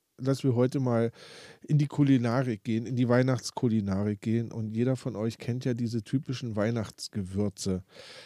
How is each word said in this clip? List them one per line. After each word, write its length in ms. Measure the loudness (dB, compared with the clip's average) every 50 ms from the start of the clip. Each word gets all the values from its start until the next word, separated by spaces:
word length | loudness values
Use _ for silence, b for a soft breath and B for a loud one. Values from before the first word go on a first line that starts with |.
| _ _ _ -4
dass 280 | -2 0 0 2 2
wir 100 | 2 4
heute 240 | 4 4 2 2 0
mal 320 | 0 2 2 2 2 0 B B B B B B B B B B -2 2
in 100 | 2 2
die 100 | 2 2
Kulinarik 760 | 2 2 4 6 6 4 4 2 2 0 0 0 -4 -4 -2
gehen, 220 | -2 -2 -2 -2
in 100 | -2 0
die 140 | 0 4 6
Weihnachtskulinarik 1120 | 6 6 6 4 2 0 -2 -8 -4 -2 0 2 2 2 2 0 0 0 0 0 -2 -2
gehen 280 | -2 0 0 0 -2 -4 -6
und 200 | -8 -6 -4 -2 0
jeder 180 | 0 0 0
von 220 | -2 -4 -6 -6 -4
euch 220 | -4 -4 -4 -4
kennt 260 | -4 -4 -4 -2 -2
ja 80 | -2 -2
diese 300 | -2 -2 -2 -2 -4 -4
typischen 520 | -2 -4 -4 -2 -4 -8 -6 -6 -4 -2
Weihnachtsgewürze. 1300 | 0 0 0 0 -2 -4 -6 -8 -12 -16 -8 -8 -8 -6 -4 -2 -2 -2 -2 -2 -4 -2 -2 -2 -2 -4 B B B B B B B B